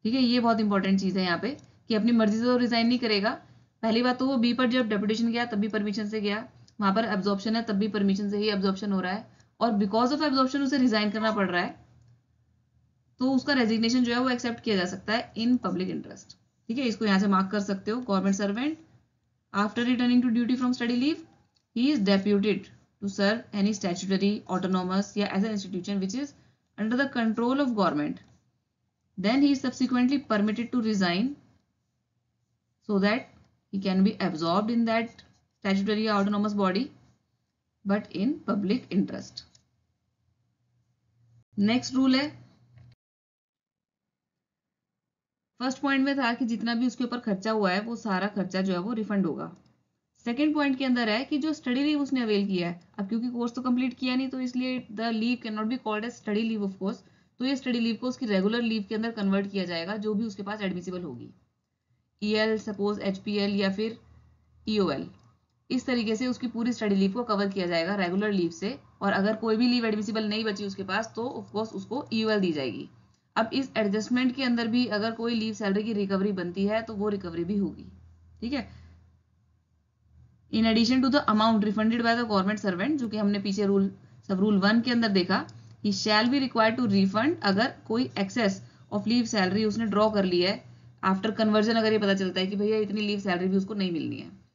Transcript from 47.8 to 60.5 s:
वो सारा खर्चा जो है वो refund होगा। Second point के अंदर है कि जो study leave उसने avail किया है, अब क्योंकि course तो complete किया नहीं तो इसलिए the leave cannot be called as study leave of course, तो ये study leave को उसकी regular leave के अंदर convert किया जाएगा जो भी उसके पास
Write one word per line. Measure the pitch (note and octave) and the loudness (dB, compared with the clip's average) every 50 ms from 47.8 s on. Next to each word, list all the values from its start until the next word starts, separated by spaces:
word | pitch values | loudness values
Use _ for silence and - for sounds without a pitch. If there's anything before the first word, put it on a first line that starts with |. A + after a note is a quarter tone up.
वो | G#3+ A#3 A#3 | -2 -4 -10
सारा | - - A3 F#3+ F3+ F#3+ G#3 | -8 -4 -2 -2 -2 -2 -2
खर्चा | - G3+ F3+ - - F#3+ | -2 -4 -4 -2 -2 -2
जो | F#3+ F#3+ | 0 0
है | F#3 F3 | 0 -2
वो | F3 A3+ | -2 -4
refund | B3 A3 G#3+ G3 G#3 G3 F3 | -4 -4 -4 -2 0 0 0
होगा। | D#3+ C3 C3+ D#3+ E3 F3 - _ _ _ _ _ _ _ _ _ _ _ _ _ | 0 -2 -6 -8 -12 -14 -20 _ _ _ _ _ _ _ _ _ _ _ _ _
Second | A#3 A#3+ C4+ D4 D#4 D4 | -6 -2 0 0 2 2
point | D4+ C#4+ C#4 C4 C4 | 2 0 0 0 0
के | C4+ | 0
अंदर | C4 B3 B3 A#3 G#3+ | 0 2 2 2 0
है | G#3 A#3 C#4 | 0 -2 -2
कि | - D4+ C#4+ | -2 -4 -2
जो | C#4 D#4+ | -2 -2
study | D4+ - - C4 B3 C4 | -4 -4 -4 -2 0 0
leave | C#4 D4+ D4+ C#4+ | 0 0 0 0
उसने | C#4+ C4+ C#4 B3+ | 0 -2 -2 -2
avail | A#3+ G#3+ G#3 G3+ G3+ | 0 2 2 2 2
किया | G3 F#3+ F3 E3+ F3 | 0 0 -2 -2 -4
है, | F3 F3 - _ _ - | -6 -8 -14 _ _ -8
अब | G3 G3 | -6 -4
क्योंकि | A3+ A3+ A#3 B3 | -4 -4 -4 -4
course | A#3+ A#3+ A#3+ A#3+ A#3 | -4 -4 -4 -4 -4
तो | C4 | -4
complete | B3 B3+ B3 B3 C4 B3+ - - | -2 0 0 2 0 -2 -4 -4
किया | C4 B3+ B3+ | -4 -2 0
नहीं | C4 C4+ C4 | -2 -2 -2
तो | C4 C4 | -4 -6
इसलिए | B3+ B3 - B3+ B3+ B3+ B3+ B3 B3 - | -6 -4 -4 -4 -4 -2 -4 -6 -8 -10
the | G#3 G#3 A3+ A#3 A3+ | -8 -4 -4 -2 -2
leave | A3 A3 A#3+ B3 A#3+ - | 0 0 -2 -2 -4 -4
cannot | A3+ G#3+ G#3+ G#3+ A3 | -8 -6 -4 -2 -4
be | C4 B3+ - | -4 -4 -4
called | A3 G#3+ G#3+ A3+ | -4 -4 -4 -4
as | A#3+ A#3+ - | -6 -10 -10
study | - A3 G3+ G#3+ A3+ A3+ | -6 -2 -2 0 0 -2
leave | A3+ G#3+ G3+ G3 | -2 -2 -4 -4
of | F#3+ - | -6 -4
course, | F#3+ G3 A#3+ - - _ _ _ _ _ _ _ | -6 -6 -6 -6 -14 _ _ _ _ _ _ _
तो | B3 | -4
ये | C4 C#4+ | -2 -2
study | C4 - C4 A#3+ A#3+ | -2 -2 -2 -2 0
leave | A3+ A#3 A3 | 0 -2 -2
को | G#3+ B3+ B3+ | -2 -4 -6
उसकी | B3 - C4 | -4 -4 -2
regular | A3 G3+ F#3+ F#3 G#3 A3+ A#3+ | 0 0 2 2 2 0 0
leave | A#3+ A3+ A3+ A3 G3+ - | -2 -2 -2 -4 -4 -4
के | A3+ | -4
अंदर | G#3+ A3+ A#3 | -4 -4 -4
convert | A3+ G#3+ G3+ G3 F#3+ G3 G3 G3 | -4 -2 0 0 2 0 0 -2
किया | G3 G3 F3+ | -4 -4 -4
जाएगा | F3 F3 E3 E3+ F#3 A3 G#3+ | -4 -4 -6 -6 -6 -6 -4
जो | G#3 G#3+ G#3+ | -4 -2 -2
भी | G3+ A#3 | -2 -2
उसके | A3 G3 - | -4 -6 -10
पास | G3 G3+ | -10 -10